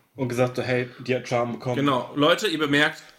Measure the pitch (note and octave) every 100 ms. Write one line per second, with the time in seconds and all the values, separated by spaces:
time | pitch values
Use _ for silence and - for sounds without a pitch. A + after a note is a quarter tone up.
0 | _ - B2+ A#2+ B2 A#2+ A2+ B2+ B2 -
1 | A#2+ B2+ B2 A#2+ A#2+ A2+ C3 B2 C#3+ B2+
2 | - D3 D3+ F3 G#3+ D#3 D3 C#3+ D3+ -
3 | -